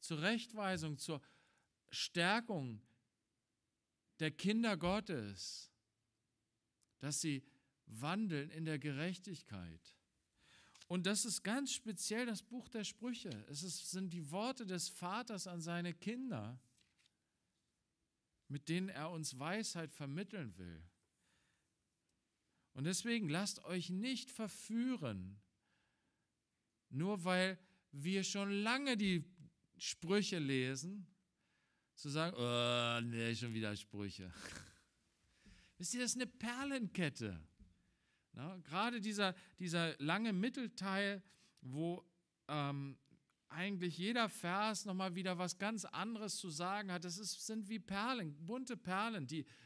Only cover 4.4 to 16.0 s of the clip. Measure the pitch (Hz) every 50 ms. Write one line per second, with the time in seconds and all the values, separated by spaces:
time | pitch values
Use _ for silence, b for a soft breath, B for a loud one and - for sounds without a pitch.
4.4 | - 190 214 226 233 226 202 160 156 175 190 214 214 214 180 131 107 101 98 92
5.4 | - - - - - - _ _ _ _ _ _ _ _ _ _ _ _ _ _
6.4 | _ _ _ _ _ _ _ _ _ _ _ _ - 143 143 - - 160 143 135
7.4 | 127 b b b b b b b b - 110 110 127 151 175 208 220 202 165 143
8.4 | 139 165 - 160 160 160 156 143 131 151 139 135 156 180 185 180 - 202 180 -
9.4 | - - 107 95 87 85 80 80 - - - _ _ _ _ _ _ _ _ B
10.4 | B B B B B B B B B B 175 185 175 185 208 202 - 240 175 -
11.4 | - - 226 269 277 254 - - - 220 208 - - - 214 226 247 240 220 -
12.4 | - - 233 254 226 - - 226 208 - - - 220 247 240 240 - 196 123 104
13.4 | 107 - 143 147 175 185 - - - - - 185 190 185 165 175 156 139 156 190
14.4 | 214 247 262 262 240 185 185 175 165 - - - 180 175 190 226 247 240 226 185
15.4 | - 190 175 170 160 170 170 175 175 175 170 170